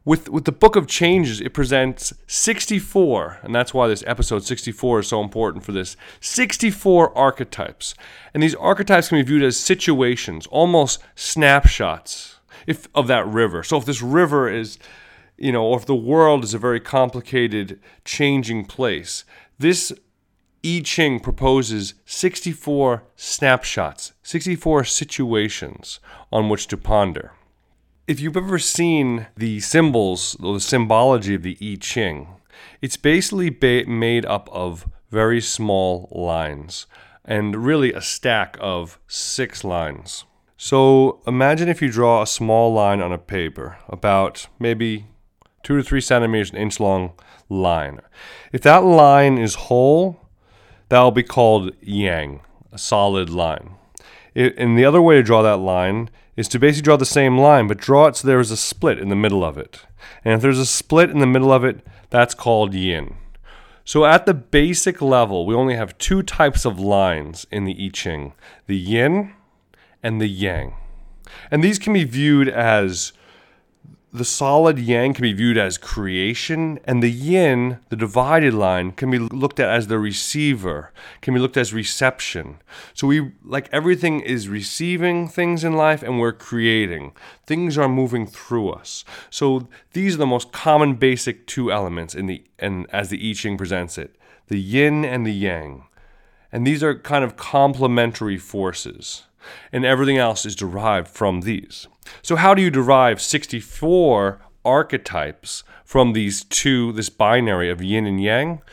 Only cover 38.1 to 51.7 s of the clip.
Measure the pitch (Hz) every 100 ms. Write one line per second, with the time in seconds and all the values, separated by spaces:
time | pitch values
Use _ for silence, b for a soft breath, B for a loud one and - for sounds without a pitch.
38.1 | - 127 110 90 - 98 90 85 - -
39.1 | - - - 127 - 98 87 78 71 -
40.1 | - - _ _ _ - 135 135 135 135
41.1 | - - 127 139 156 175 - 139 113 120
42.1 | 113 107 - 113 113 117 110 101 98 90
43.1 | 87 - 95 80 - 62 - - 95 104
44.1 | 98 98 - - - 120 113 113 107 104
45.1 | _ _ _ _ _ - 143 127 139 -
46.1 | 123 113 110 98 101 107 - 101 95 90
47.1 | - b b b 98 90 82 71 71 _
48.1 | B B B B 135 143 175 185 160 143
49.1 | 139 139 127 110 - - 123 135 160 185
50.1 | 165 _ _ b b b b b 123 123
51.1 | 113 - 131 113 107 92